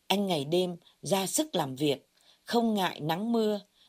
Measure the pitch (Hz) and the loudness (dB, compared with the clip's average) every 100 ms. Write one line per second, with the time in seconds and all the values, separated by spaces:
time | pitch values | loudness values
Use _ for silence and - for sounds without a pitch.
0 | - 196 196 160 139 180 180 170 _ _ | -2 0 0 0 0 0 0 -4 _ _
1 | - 196 190 - 311 180 135 131 151 127 | -2 0 0 -2 -2 -2 -2 0 0 0
2 | _ _ _ _ - 233 226 208 180 - | _ _ _ _ -2 2 2 2 0 -2
3 | 151 165 226 233 214 208 - _ | -4 -2 0 0 2 -2 -8 _